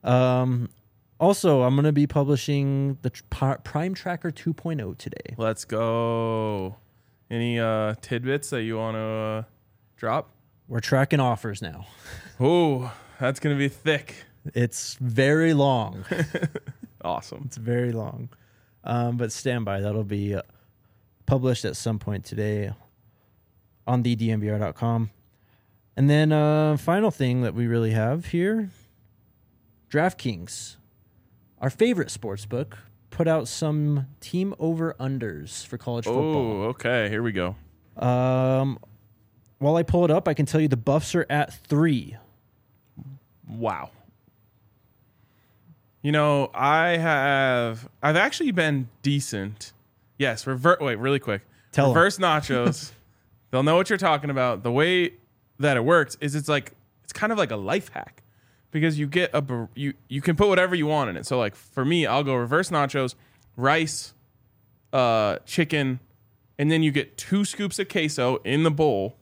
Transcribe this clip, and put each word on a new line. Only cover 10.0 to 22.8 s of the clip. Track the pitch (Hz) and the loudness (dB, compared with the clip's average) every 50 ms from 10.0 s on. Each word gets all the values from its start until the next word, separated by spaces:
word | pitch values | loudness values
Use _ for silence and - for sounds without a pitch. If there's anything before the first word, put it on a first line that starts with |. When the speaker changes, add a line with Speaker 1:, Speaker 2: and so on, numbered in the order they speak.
| - 113 117 151 - - _ _ _ _ _ _ _ - | -4 -2 -2 -2 -4 -8 _ _ _ _ _ _ _ -6
Speaker 1:
We're | 120 117 | -6 -4
tracking | - - 147 131 139 - - 147 | 0 2 2 2 4 4 2 2
offers | 135 123 117 - - 113 101 - | 2 2 0 -2 -4 -10 -8 -8
now. | - 82 80 85 98 - - - - - | -10 -12 -12 -14 -16 -18 -20 -20 -18 -18
<laughs> | - - - - - - | -16 -16 -18 -20 -4 0
Speaker 2:
Ooh, | 127 139 170 175 170 156 139 127 127 123 110 - - - - - | 2 4 6 6 4 4 2 -2 -4 -8 -12 -16 -20 -20 -10 -4
that's | 135 127 135 - | -2 -2 -2 0
gonna | - 151 143 139 | 0 0 0 2
be | 139 139 | 0 -2
thick. | - - - 156 156 139 - - - - - _ _ _ _ 151 - | -2 -4 -2 0 0 0 -2 -8 -20 -20 -20 _ _ _ _ -6 0
Speaker 1:
It's | 120 120 117 - - - - - - | 0 0 0 0 -6 -10 -10 -8 -6
very | 131 123 113 120 135 139 147 160 165 165 160 | -4 -2 2 4 4 4 4 4 4 4 4
long. | 143 139 139 131 120 107 95 92 98 95 - | 4 4 4 4 2 0 -4 -6 -12 -8 -6
<laughs> | 180 170 156 - - - - 156 - - _ - - _ - - _ _ | -4 -4 -4 -4 -2 -4 -4 -4 -6 -8 _ -14 -16 _ -20 -20 _ _
Speaker 2:
Awesome. | - 85 85 - - - - 143 143 | -6 -6 -6 -6 -8 -12 -14 -12 -12
Speaker 1:
It's | 127 - | -12 -12
very | 123 113 117 120 123 123 123 | -8 -6 -2 -2 -2 -2 -2
long. | 117 113 107 - - 123 123 120 - _ _ _ _ _ _ _ _ _ _ | -4 -4 -6 -8 -10 -10 -14 -14 -16 _ _ _ _ _ _ _ _ _ _
Um, | - 117 120 120 120 120 | -4 -2 0 0 0 0
but | 120 120 110 | -2 -4 -4
stand | - - - 135 120 120 113 | -6 -6 -4 -4 -2 -2 -2
by. | 101 98 98 | -2 -4 -2
That'll | 98 104 104 110 107 | -2 -2 -2 -2 -2
be, | 101 104 101 101 101 101 | -2 -2 -2 -2 -2 -4
uh, | 98 - _ - _ _ _ _ _ _ _ _ _ _ _ _ _ _ | -4 -6 _ -20 _ _ _ _ _ _ _ _ _ _ _ _ _ _
published | - 139 135 127 131 123 - - | 0 0 2 2 0 0 0 -2
at | 107 - | -6 -8
some | - - 117 110 104 | -4 -4 -4 -4 -4
point | - - 104 98 104 | -4 -6 -6 -6 -8
today | - - 107 107 107 104 104 104 101 101 - | -8 -6 -4 -2 -2 -2 -4 -4 -6 -8 -12